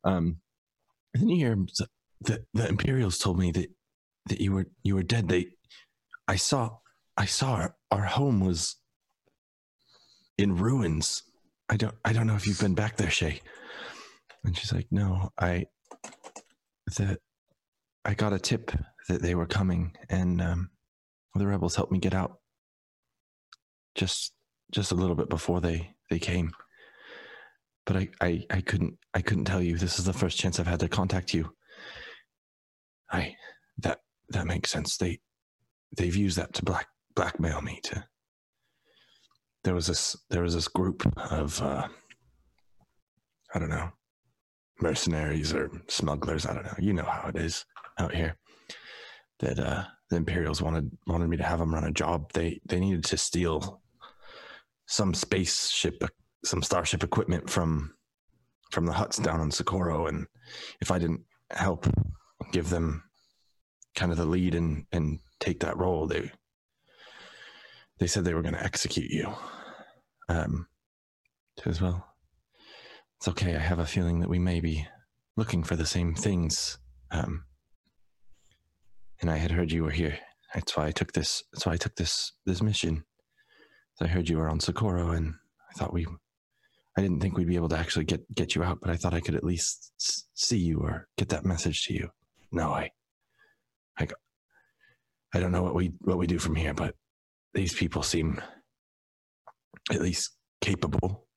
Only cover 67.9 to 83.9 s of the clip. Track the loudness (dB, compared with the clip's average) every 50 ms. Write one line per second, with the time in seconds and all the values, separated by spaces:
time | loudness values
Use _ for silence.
67.9 | _ -2 0 2 2 2 2 2 2 0 0 0 -2 -2 -2 -2 -2 -2 -4 -2
68.9 | -2 -4 -2 -2 -2 -2 -2 -4 -6 -10 -12 -14 -14 -16 -16 -18 -18 -20 -20 -20
69.9 | -20 _ _ _ _ _ -2 0 0 0 0 0 -2 -4 -4 _ _ _ _ _
70.9 | _ _ _ _ _ _ _ _ _ _ _ _ _ -6 -4 -2 0 0 0 0
71.9 | 0 -2 -6 -12 _ _ _ _ _ _ _ _ _ _ -20 -20 -20 -20 -20 -20
72.9 | -20 -20 _ _ _ _ -2 -2 0 0 0 0 2 2 2 2 2 2 0 0
73.9 | 0 0 2 2 2 2 2 2 2 2 2 2 2 2 0 0 0 -2 -4 -6
74.9 | -12 -20 _ _ _ _ _ _ _ -2 -2 0 0 0 0 0 0 0 0 0
75.9 | 0 2 2 2 0 0 0 0 2 2 2 0 0 -2 -4 -6 -6 -10 -16 -20
76.9 | -20 -20 -12 -6 -4 -2 -2 -2 -4 -8 -10 -14 _ _ _ _ -20 _ _ _
77.9 | _ _ _ _ _ _ -20 -20 -20 -20 _ _ _ _ _ _ _ _ _ -20
78.9 | -18 -16 -14 -14 -10 -4 -2 0 0 0 0 0 2 0 0 2 0 0 0 0
79.9 | 0 0 0 -2 -2 -6 -12 -18 _ _ _ _ -6 -4 -4 -2 -2 0 0 0
80.9 | 0 0 -2 0 0 -2 0 0 -2 -4 -6 _ -10 -4 -2 -2 0 0 -2 -4
81.9 | -4 -4 -2 -2 -2 -2 -4 -6 -10 _ _ -2 0 2 2 0 0 0 0 0
82.9 | -2 -2 -4 _ _ _ _ _ _ _ _ _ _ -20 -20 _ _ -20 _ _